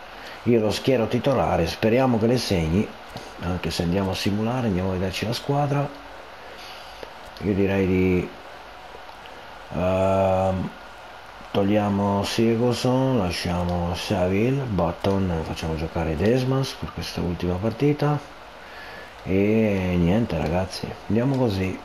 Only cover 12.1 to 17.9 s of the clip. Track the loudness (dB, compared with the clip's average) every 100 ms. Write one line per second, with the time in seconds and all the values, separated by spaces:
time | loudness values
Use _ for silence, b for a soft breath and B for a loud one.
12.1 | 2 0 2 4 4 2 2 2 4 4
13.1 | 2 0 -2 -2 0 0 0 -2 -2 -2
14.1 | 0 2 2 2 2 0 0 0 0 0
15.1 | 2 2 0 -2 -4 -4 -2 -2 -2 -2
16.1 | 2 4 4 2 0 0 -4 -8 -8 -6
17.1 | -4 -2 -2 -2 0 -2 2 2